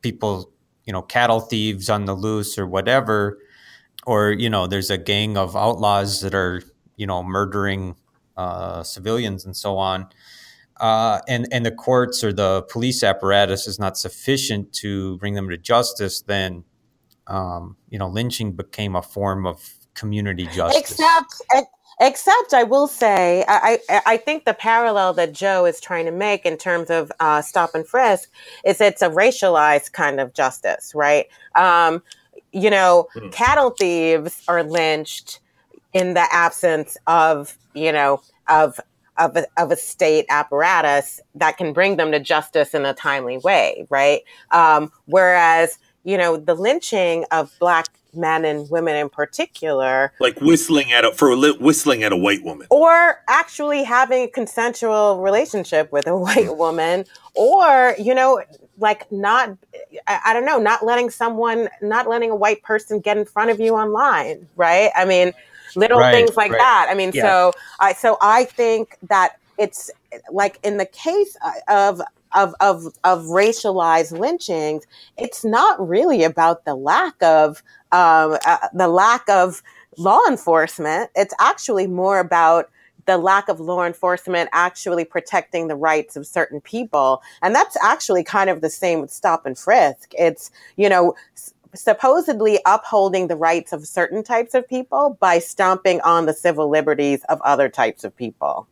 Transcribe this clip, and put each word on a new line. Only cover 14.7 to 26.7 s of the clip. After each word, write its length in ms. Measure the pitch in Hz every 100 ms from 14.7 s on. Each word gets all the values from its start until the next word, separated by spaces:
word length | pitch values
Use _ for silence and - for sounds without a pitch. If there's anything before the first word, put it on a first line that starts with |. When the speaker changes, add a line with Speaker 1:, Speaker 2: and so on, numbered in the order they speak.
Speaker 1:
to 460 | - 104 98 95 92
bring 160 | 101
them 160 | 101 95
to 80 | 87
justice, 640 | - 117 120 - 101 -
then, 420 | - 101 95 87 85 _ _ _ _ _ _
um, 500 | 95 92 87 85 90 _
you 100 | 110
know, 80 | 95
lynching 460 | 95 120 - 110
became 420 | 87 - - 104 92
a 60 |
form 440 | - - 98 95 92
of 280 | 85 - - _
community 540 | - 107 104 101 90 87
justice. 260 | 82 85 302
Speaker 2:
Except, 640 | - - 311 320 - - -
ex-, 140 | 262 269 _ _ -
except 540 | 262 - - 427 494
I 100 | 269
will 240 | 220 262 285
say, 560 | - 226 196 180 175 -
I, 320 | 208 214 233 -
I, 120 | 196 -
I 120 | 226
think 280 | 226 311 -
the 80 |
parallel 600 | 220 214 226 233 208 185 170
that 180 | 170
Joe 320 | 147 196 190 175
is 160 | 165
trying 240 | - 175 165
to 60 |
make 340 | 170 208 202 180
in 100 | 160
terms 340 | -